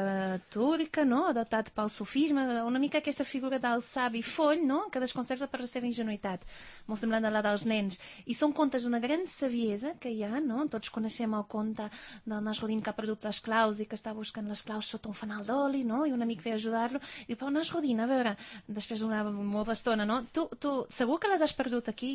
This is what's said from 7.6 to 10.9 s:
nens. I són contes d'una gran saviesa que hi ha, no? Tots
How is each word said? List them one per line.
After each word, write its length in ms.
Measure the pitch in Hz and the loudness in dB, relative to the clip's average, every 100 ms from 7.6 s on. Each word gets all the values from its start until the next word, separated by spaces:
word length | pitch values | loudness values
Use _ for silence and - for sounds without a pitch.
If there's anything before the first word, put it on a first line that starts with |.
| 226 | 2
nens. 320 | 220 196 180 - - | 2 0 -4 -12 -10
I 120 | - 240 | -6 2
són 200 | 302 294 | 2 4
contes 320 | 285 254 240 | 2 2 0
d'una 140 | 240 | 0
gran 240 | 247 320 359 | 2 0 0
saviesa 640 | - 269 240 220 208 277 339 | -2 0 2 0 0 -4 -6
que 120 | 247 | -6
hi 120 | 220 | -4
ha, 160 | 208 254 | -2 0
no? 240 | 294 226 302 | 0 0 0
Tots 200 | 220 - | -2 -4